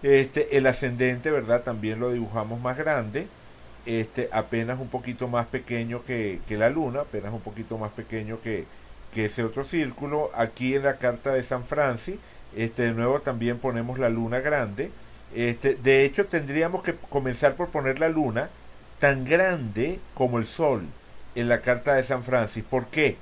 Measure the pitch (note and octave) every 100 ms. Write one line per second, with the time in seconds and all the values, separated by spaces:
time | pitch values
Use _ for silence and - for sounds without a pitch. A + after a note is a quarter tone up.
0 | C#3+ C#3 C3 D3 D3 C#3 C3 B2+ B2+ A#2+
1 | B2+ B2 D#3 D3 A2 A#2+ B2 A2+ G#2+ A2
2 | B2 B2 A2 A2 G#2+ A#2 B2 B2+ D3+ C#3+
3 | G#2+ B2 G3+ - - - - - A#2 A#2
4 | A2 - A#2+ A2 A2 A#2 A2+ B2+ B2+ B2+
5 | A#2+ A#2+ B2+ A#2+ A#2+ C3 B2 A#2 A#2 A#2+
6 | A#2+ A#2+ G#2+ F2+ - G#2+ A2+ D3+ C#3 B2+
7 | D3 G#2+ G2 A2+ A2 G#2+ A2 A2+ G#2+ -
8 | A2+ A2+ G#2+ A2+ A#2 G#2 - - - -
9 | - A2+ G#2+ - A2+ A#2+ C#3 E3+ C#3 B2
10 | C#3+ D3+ D3 - A#2 - B2+ C#3 C#3 C3
11 | B2+ A#2+ C#3 C3 B2+ B2+ A#2+ D3+ C#3 A#2
12 | - G#3 - - - - A2+ A2+ A#2+ A2+
13 | A#2+ C#3 C#3 A#2+ A#2 A#2+ C3 A#2 A#2 B2+
14 | B2 A2+ A#2 B2 C#3 D3 A2 G2+ E3 -
15 | - - - A2+ A#2+ A#2 C3+ C3+ B2+ C3+
16 | C#3 C#3 G3 E3 C#3 C#3+ E3 F3+ E3+ E3+
17 | - C#3+ C3 B2 C#3+ C3+ F3 D#3 C3+ C3
18 | D#3+ D#3+ C#3 A2 D3+ - - - - -
19 | C#3+ C3+ B2+ E3 F#3+ F3 A#2 G#2 C#3 F#3
20 | - - D#3+ A#2+ G#2+ - D#3 A#2+ D#2+ -
21 | - - - B2 A#2+ A#2 - A#2+ C#3+ C#3
22 | B2+ C3 A#2 B2+ G#2+ - - C3 A#2 -
23 | C#3+ -